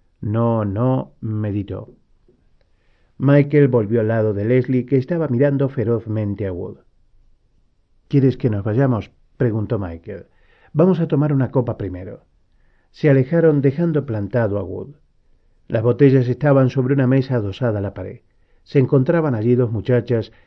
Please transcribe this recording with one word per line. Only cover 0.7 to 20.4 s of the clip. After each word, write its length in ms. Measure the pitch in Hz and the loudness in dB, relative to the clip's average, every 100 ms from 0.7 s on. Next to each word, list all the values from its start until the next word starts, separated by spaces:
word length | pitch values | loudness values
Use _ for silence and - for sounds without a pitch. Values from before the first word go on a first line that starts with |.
| 98 127 131 - _ | -2 0 -2 -4 _
meditó. 720 | 113 107 107 101 95 98 107 - _ _ _ _ _ _ _ _ _ _ _ - | -8 -6 -4 -4 -6 -10 -14 -20 _ _ _ _ _ _ _ _ _ _ _ -2
Michael 480 | 131 143 143 147 139 | 4 4 6 4 4
volvió 340 | 120 101 117 | 4 2 0
al 60 | 110 | 0
lado 260 | 113 110 | 0 0
de 120 | 101 107 | 0 0
Leslie, 420 | 127 123 127 123 | 0 2 -2 0
que 100 | 135 | 0
estaba 300 | 131 170 151 | 0 -4 -2
mirando 420 | 120 143 139 135 | 0 2 2 -2
ferozmente 800 | 135 110 117 110 107 104 101 98 | -2 -2 -2 -2 -4 -4 -4 -6
a 40 | |
Wood. 280 | 87 98 104 _ _ _ _ _ _ _ _ _ _ _ _ _ | -8 -12 -14 _ _ _ _ _ _ _ _ _ _ _ _ _
"¿Quieres 300 | 143 131 127 | 2 2 0
que 120 | 123 | -2
nos 140 | 104 | -2
vayamos?", 480 | 107 110 139 113 95 _ _ - | -2 0 0 0 -4 _ _ -4
preguntó 400 | 120 110 104 113 | -2 -2 -4 -6
Michael. 480 | 90 82 110 95 - _ _ _ _ | -8 -12 -16 -16 -18 _ _ _ _
"Vamos 260 | 143 185 165 | 0 2 2
a 80 | 160 | 0
tomar 240 | 147 151 | 0 0
una 200 | 139 123 | 0 0
copa 260 | 143 117 110 | -2 -4 -6
primero". 480 | 98 90 90 - _ _ _ _ _ _ _ | -8 -10 -14 -16 _ _ _ _ _ _ _
Se 160 | - 151 | -4 2
alejaron 520 | 135 131 170 165 147 | 2 2 2 4 4
dejando 440 | 135 139 170 156 - | 0 0 -2 -2 -4
plantado 540 | 107 98 123 110 101 | -6 -4 -2 -2 -2
a 40 | |
Wood. 320 | 92 98 135 147 _ _ _ _ _ _ _ | -6 -10 -12 -18 _ _ _ _ _ _ _
Las 120 | 113 | -2
botellas 460 | 117 117 143 135 120 | 0 4 4 4 2
estaban 420 | 120 147 135 127 | 0 2 4 4
sobre 240 | 135 123 | 0 0
una 140 | 139 123 | 0 2
mesa 280 | 135 131 123 | 2 0 -2
adosada 440 | 101 95 123 104 | -4 -4 -4 -2
a 20 | |
la 120 | 98 | -6
pared. 260 | 95 95 - _ _ _ _ | -8 -14 -14 _ _ _ _
Se 160 | _ 147 | _ 0
encontraban 540 | 127 139 131 170 156 | 2 2 2 0 0
allí 220 | 113 117 123 | 0 2 2
dos 160 | 120 | 2
muchachas 640 | 110 95 123 - 117 104 _ | -2 0 0 0 -2 -4 _